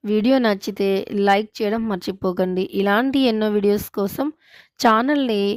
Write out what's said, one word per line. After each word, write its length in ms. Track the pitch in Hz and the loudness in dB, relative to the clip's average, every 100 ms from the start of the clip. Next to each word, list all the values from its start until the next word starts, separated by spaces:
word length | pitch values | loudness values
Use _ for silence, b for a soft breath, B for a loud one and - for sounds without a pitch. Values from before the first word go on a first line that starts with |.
వీడియో 320 | 202 214 220 262 | 0 0 2 2
నచ్చితే 520 | 233 196 - 196 196 190 - 202 | 2 0 -6 -2 0 0 -2 -2
లైక్ 280 | 202 196 220 | 2 2 0
చేయడం 300 | - 214 226 226 | -4 -2 -2 -2
మర్చిపోకండి. 760 | 190 - 190 190 180 185 185 190 | -4 -6 -4 -4 0 -2 0 -2
ఇలాంటి 460 | 196 202 202 269 269 | -2 2 2 2 2
ఎన్నో 240 | 262 220 214 | 2 2 0
వీడియోస్ 380 | 208 202 208 - | 2 2 0 -2
కోసం 380 | - 196 - 277 - b b b _ | -4 -4 -2 -6 -6 b b b _
ఛానల్ని 640 | 240 220 262 294 262 208 202 | 2 2 2 0 0 0 -2